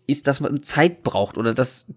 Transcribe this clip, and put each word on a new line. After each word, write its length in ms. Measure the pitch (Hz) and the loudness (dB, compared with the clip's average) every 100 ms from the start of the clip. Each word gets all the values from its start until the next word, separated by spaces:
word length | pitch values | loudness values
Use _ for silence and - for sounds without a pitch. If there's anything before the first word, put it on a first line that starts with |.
| - | -4
ist, 200 | 139 - | -2 0
dass 120 | 139 | 0
man 240 | 147 143 | -2 -4
Zeit 400 | - - 165 175 | -2 4 4 2
braucht 340 | - 98 101 - | -4 -2 -2 0
oder 160 | 113 | 0
dass 320 | 120 127 - - | 2 0 -2 -10